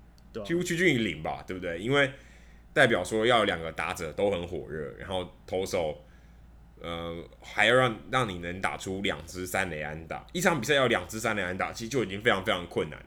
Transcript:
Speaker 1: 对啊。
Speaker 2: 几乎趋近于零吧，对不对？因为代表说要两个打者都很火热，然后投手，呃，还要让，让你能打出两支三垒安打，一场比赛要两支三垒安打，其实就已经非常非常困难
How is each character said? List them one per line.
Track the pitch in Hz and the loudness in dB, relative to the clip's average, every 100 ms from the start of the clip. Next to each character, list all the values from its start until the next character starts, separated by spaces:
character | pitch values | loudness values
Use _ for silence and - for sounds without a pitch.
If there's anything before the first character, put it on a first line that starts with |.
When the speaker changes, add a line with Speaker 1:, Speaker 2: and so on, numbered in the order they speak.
| - - - | -20 -20 -14
Speaker 1:
对 | 113 | -10
啊。 | 101 | -2
Speaker 2:
几 | |
乎 | 170 | -2
趋 | 175 170 | 0 2
近 | 180 | 4
于 | 127 | 4
零 | 104 76 | 0 -2
吧， | 80 69 76 | -6 -6 -8
对 | |
不 | 92 | -8
对？ | 87 85 | -6 -4
因 | 110 | 2
为 | 143 131 - - - - - - | 4 4 0 -20 -20 -20 -20 -4
代 | 156 127 | 4 6
表 | 101 | 6
说 | 92 110 117 | 2 2 6
要 | 120 | 6
两 | 101 87 | 4 2
个 | 82 | -4
打 | 78 82 | -4 -4
者 | 92 80 | -4 -6
都 | 78 101 | 0 0
很 | 92 85 | 0 -4
火 | 82 55 | -8 -6
热， | 78 69 52 | -6 -8 -8
然 | - | -6
后 | 92 87 - - | -4 -4 -10 -4
投 | 95 95 | -2 0
手， | 95 78 73 - - - - - - - - | 0 0 -4 -12 -20 -20 -20 -20 -20 -20 -14
呃， | 82 85 85 85 - - | -10 -6 -6 -8 -12 -18
还 | - 107 107 | -10 4 6
要 | |
让， | 127 127 104 90 | 8 6 0 -2
让 | 131 110 | 0 0
你 | 87 | -2
能 | 85 92 | -6 -4
打 | 82 78 | -4 -4
出 | 98 95 | -4 -2
两 | 98 76 80 | 0 -2 -6
支 | 87 90 | -8 -4
三 | 95 95 | -2 -2
垒 | 76 | -4
安 | 73 80 80 | -6 -8 -10
打， | - - | -10 -8
一 | - | 0
场 | 185 156 | 0 0
比 | 110 | 2
赛 | |
要 | 143 123 | 4 4
两 | 101 87 | 2 0
支 | 110 | -4
三 | 113 107 | -2 0
垒 | |
安 | 90 92 | -2 -2
打， | 85 | -4
其 | - | -4
实 | 113 | -2
就 | 131 | -2
已 | 98 | -2
经 | 98 | 0
非 | 117 | 2
常 | 98 | 2
非 | 98 | 2
常 | 92 87 | 0 0
困 | 113 80 | -4 -4
难 | 67 | -6